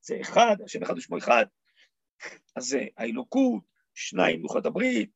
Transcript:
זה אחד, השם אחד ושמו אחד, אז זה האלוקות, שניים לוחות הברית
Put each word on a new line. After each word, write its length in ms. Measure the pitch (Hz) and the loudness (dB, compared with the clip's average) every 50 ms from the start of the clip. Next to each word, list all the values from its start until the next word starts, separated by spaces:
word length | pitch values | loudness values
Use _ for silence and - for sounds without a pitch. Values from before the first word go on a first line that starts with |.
זה 160 | _ - - - | _ -6 -8 -6
אחד, 340 | - - - 196 233 233 208 - 220 | -6 2 6 6 6 6 4 -2 -4
השם 180 | - - - - | -10 -10 -8 -6
אחד 140 | - - | -6 -6
ושמו 200 | - - - 165 | -8 -6 -8 -8
אחד, 280 | - - - 120 117 107 - _ _ _ _ _ _ _ _ _ _ _ _ _ _ - - - - _ _ _ | -6 2 2 4 4 4 0 _ _ _ _ _ _ _ _ _ _ _ _ _ _ -18 -18 -18 -20 _ _ _
אז 80 | 131 127 | -10 -6
זה 220 | 123 135 127 135 147 _ | -2 -2 -2 -2 -4 _
האלוקות, 640 | - 117 117 113 247 247 _ - 269 269 254 226 202 _ _ _ _ _ _ _ | -8 -6 -6 -6 -6 -8 _ 2 2 2 4 2 -2 _ _ _ _ _ _ _
שניים 480 | - - - - - - - - 165 | -12 -12 -6 0 2 2 2 2 0
לוחות 240 | 165 - - - - | -4 -4 -4 -2 -2
הברית 440 | - - 180 247 254 247 226 208 - _ | -2 -2 0 0 0 0 0 -2 -4 _